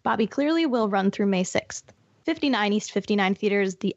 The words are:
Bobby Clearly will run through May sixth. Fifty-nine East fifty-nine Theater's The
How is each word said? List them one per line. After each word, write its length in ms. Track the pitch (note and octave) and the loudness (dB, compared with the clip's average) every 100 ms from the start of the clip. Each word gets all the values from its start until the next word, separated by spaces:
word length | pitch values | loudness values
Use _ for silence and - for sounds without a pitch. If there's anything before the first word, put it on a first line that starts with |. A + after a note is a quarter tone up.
Bobby 240 | A3 A3 G#3+ | -2 0 0
Clearly 400 | - D4 E4 D#4+ | 0 0 2 2
will 220 | A#3+ G#3+ | 0 0
run 240 | G3 G3 | 2 0
through 140 | - G3+ | 0 0
May 180 | F#3 | 2
sixth. 480 | F#3 - - - - - _ _ | 0 -2 -4 -14 -18 -20 _ _
Fifty-nine 480 | - E4 C#4+ A3+ G#3 | -6 -2 0 0 0
East 180 | G#3+ - | 0 -2
fifty-nine 460 | G3+ - G#3 F#3+ G3 | -6 -2 0 2 0
Theater's 400 | G#3 G3+ G3 F#3 | 0 0 0 -2
The 180 | G3 | -4